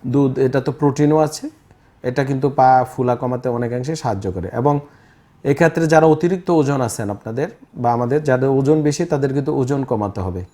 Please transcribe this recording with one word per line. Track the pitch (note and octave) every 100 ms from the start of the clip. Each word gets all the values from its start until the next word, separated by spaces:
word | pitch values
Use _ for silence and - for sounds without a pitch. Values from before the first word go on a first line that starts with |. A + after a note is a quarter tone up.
| -
দুধ | C3+ C#3 C3
এটা | C3+ C3+
তো | C3
প্রোটিনও | C3 D3 C#3 D3 D#3
আছে, | D3+ D3 D4 - _ _ _ _
এটা | B2+ B2
কিন্তু | C3+ C3+ C#3
পা | C3+ C3 C3 B2+ -
ফুলা | B2 B2
কমাতে | B2+ B2+ B2+
অনেকাংশে | A#2+ A#2+ B2 B2+ D#3+
সাহায্য | B2+ G2+ G2
করে। | F#2 F2
এবং | A2+ C3+ D3 C#3+ _ _ _ _ _
এক্ষেত্রে | C#3 D3 E3 E3 E3
যারা | D#3+ D#3+
অতিরিক্ত | D#3 F3+ F#3+ F3
ওজন | E3+ C#3 C#3
আছেন | A#2+ - G#2+
আপনাদের | G#2 - A2+ E3 - -
বা | - A#2+
আমাদের, | A#2 A#2+ C#3+
যাদের | D3 B2+ C3+
ওজন | C3+ C#3 D#3
বেশি, | D3 D3
তাদের | E3+ D3 C3+
কিন্তু | C3+ C#3+ C#3+
ওজন | B2+ C#3
কমাতে | C3+ A#2 G#2 G2
হবে | F2+ F2+ F2+